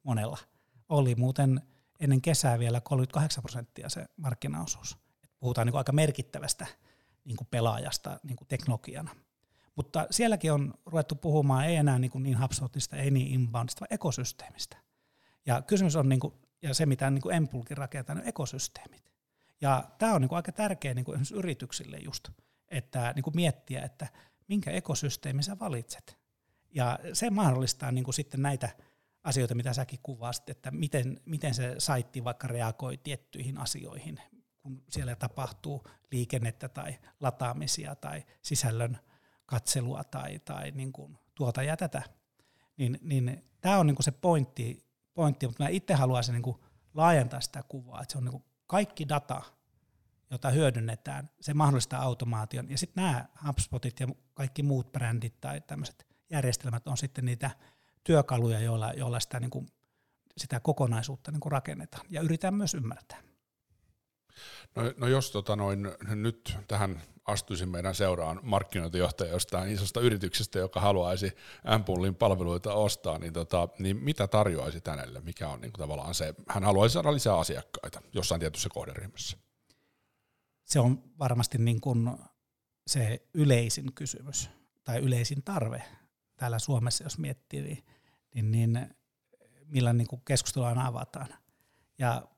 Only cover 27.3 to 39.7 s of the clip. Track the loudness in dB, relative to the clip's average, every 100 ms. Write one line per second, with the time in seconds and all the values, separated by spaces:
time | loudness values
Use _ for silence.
27.3 | 4 4 4 2 -2 -2 -2 -2 -4 -4
28.3 | -2 0 0 -4 -8 -20 _ _ _ -2
29.3 | 0 2 0 0 -2 -4 -8 -12 -10 -8
30.3 | -8 -10 -12 -8 -4 0 0 0 -4 -6
31.3 | -4 -2 0 -2 -2 0 0 -2 -6 -6
32.3 | -6 -4 -2 -2 -2 -8 -8 -8 -10 _
33.3 | -10 -8 -6 -6 -6 -10 -14 -14 -14 -18
34.3 | _ _ _ -16 -14 -8 -6 -4 -4 -6
35.3 | -6 -8 -8 -8 -8 -10 -20 -6 -4 -2
36.3 | -2 -2 -6 -12 -12 -12 -12 -16 -2 -2
37.3 | 0 -4 -4 -2 -4 -4 -10 -10 -10 -14
38.3 | _ -4 0 0 0 -2 -6 _ _ _
39.3 | _ -6 -4 0